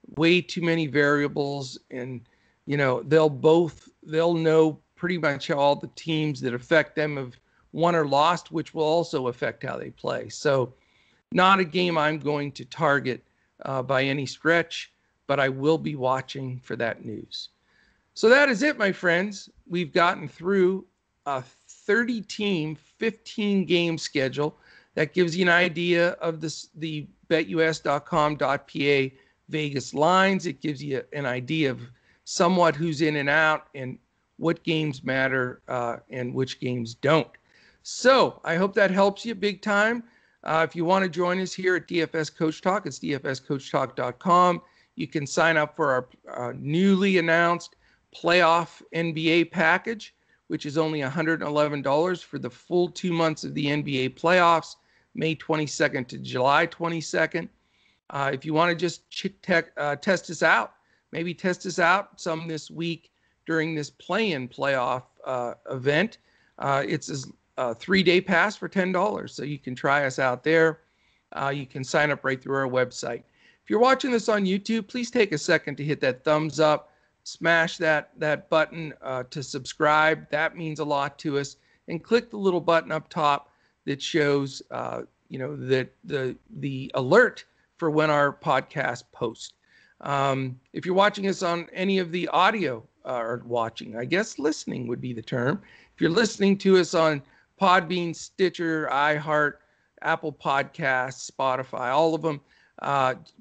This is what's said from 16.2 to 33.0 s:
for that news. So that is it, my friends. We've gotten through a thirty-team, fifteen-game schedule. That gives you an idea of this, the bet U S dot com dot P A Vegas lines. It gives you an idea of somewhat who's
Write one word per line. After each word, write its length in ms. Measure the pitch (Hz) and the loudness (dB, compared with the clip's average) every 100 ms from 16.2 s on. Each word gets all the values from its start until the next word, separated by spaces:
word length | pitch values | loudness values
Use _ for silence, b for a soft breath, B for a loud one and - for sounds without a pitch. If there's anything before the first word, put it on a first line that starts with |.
| - 135 131 127 | -4 -10 -8 -10
for 160 | - 120 | -10 -4
that 260 | 117 - | -4 -4
news. 460 | 117 104 - - - _ _ _ _ _ _ | -10 -12 -12 -14 -16 _ _ _ _ _ _
So 160 | - 220 | 0 6
that 200 | 269 285 | 6 6
is 140 | 208 | 2
it, 140 | 302 285 | 0 0
my 140 | 202 | -2
friends. 580 | 175 180 170 202 196 - _ - | 0 0 0 -2 -8 -18 _ -8
We've 240 | 170 160 | -6 -2
gotten 360 | 180 175 185 147 | 2 2 2 -10
through 580 | - 170 196 180 190 - _ _ _ - | -8 -2 2 2 0 -8 _ _ _ -6
a 180 | 135 127 _ _ | -6 -8 _ _
thirty-team, 1080 | - - 214 240 233 - - 208 180 151 151 | -12 0 0 0 -4 -8 -4 0 0 -2 -8
fifteen-game 1200 | _ _ 220 220 - - 208 196 156 175 170 160 | _ _ -6 -6 -12 -4 0 0 2 2 2 -2
schedule. 600 | - 139 131 131 151 - b b b - | -4 -2 -2 -2 -6 -6 b b b -4
That 180 | 156 | -2
gives 220 | 185 175 160 | 0 0 2
you 60 | |
an 60 | 175 | 4
idea 640 | 170 180 160 175 170 175 | 4 2 0 0 2 2
of 280 | - 165 160 | 0 -6 -6
this, 280 | 156 - - 156 | -8 -10 -16 -12
the 300 | 160 151 - _ _ | -8 -8 -12 _ _
bet 200 | 165 165 | -2 0
U 140 | 165 | 2
S 180 | 160 156 | 2 0
dot 260 | 156 147 - | -2 -2 0
com 300 | 165 151 147 | 2 2 0
dot 300 | 139 139 - | -2 -2 -4
P 220 | - 139 | -2 2
A 240 | 143 131 131 b b - | 2 2 -6 b b -8
Vegas 440 | 156 147 139 - | -6 -4 -6 -6
lines. 520 | 135 156 185 190 190 165 | 2 4 6 4 2 -4
It 160 | 139 | -6
gives 200 | 151 135 | -6 -6
you 220 | 143 131 - | -6 -6 -6
an 120 | 147 139 | -6 -4
idea 440 | 127 123 160 139 | -4 -4 0 0
of 120 | 120 123 b b b | -2 -12 b b b
somewhat 520 | - - 175 185 165 147 | -12 2 4 6 4 2
who's 260 | 170 143 | -4 0